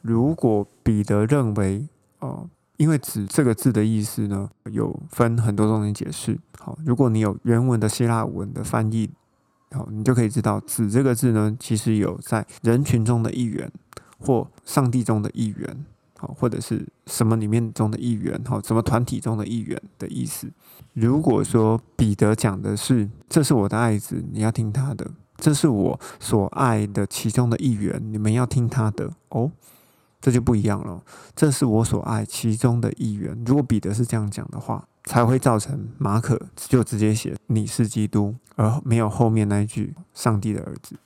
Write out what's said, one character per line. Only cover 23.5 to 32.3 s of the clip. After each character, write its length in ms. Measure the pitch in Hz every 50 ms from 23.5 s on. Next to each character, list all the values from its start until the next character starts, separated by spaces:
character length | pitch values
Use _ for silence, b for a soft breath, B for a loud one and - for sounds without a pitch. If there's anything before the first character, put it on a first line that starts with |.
| 156
我 160 | 120 98 101
的 80 | -
爱 200 | 107 120 117 110
子， 240 | 101 - - - 85 87 - -
你 80 | 104
要 100 | 107 113
听 180 | 113 - 113 107
他 240 | 104 135 131 143 127
的， 160 | - - - - - - _ _
这 160 | - - 156 147
是 160 | 143 - 156
我 280 | 117 101 95 - - - B B B B
所 260 | - - - 107 98
爱 380 | - - - 139 123 113 107 104
的 200 | 101 101 107 101
其 240 | - - - - 117
中 180 | 101 - 123 120
的 80 | 117
一 140 | - - 135
员， 300 | 117 101 101 90 - - 113 110
你 60 | 107
们 160 | 107 107 107 107
要 120 | 123 127
听 220 | 120 - 131 120
他 240 | 113 - 135 113 110
的”， 180 | 104 - - - - _ _ _
哦， 220 | - 117 117 147 170 _ b b b b b b b b b b b _
这 100 | - 139
就 80 | 120 123
不 160 | 117 131 120
一 80 | 107 104
样 160 | 110 101 98 -
了。 180 | - 87 90 - B B B B B B
“这 160 | - - 151
是 140 | 135 - 131
我 180 | 123 107 110 117
所 180 | - - 107 -
爱 200 | - 113 107 107
其 320 | -